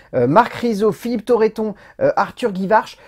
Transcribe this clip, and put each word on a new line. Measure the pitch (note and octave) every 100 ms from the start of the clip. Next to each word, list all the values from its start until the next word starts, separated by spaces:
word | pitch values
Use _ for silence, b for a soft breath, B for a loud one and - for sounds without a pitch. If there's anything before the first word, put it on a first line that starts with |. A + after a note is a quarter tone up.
| B
euh, | B2+ B2
Marc | F3 A#3
Rizzo, | - A#3+ G3+ G#3+
Philippe | - A#3+ A#3 -
Torreton, | A#3+ A3 A3 A3 F#3+ B B
euh, | C#3+ -
Arthur | F#3+ - A#3+
Guivarch, | F#3 F#3+ G#3+ - -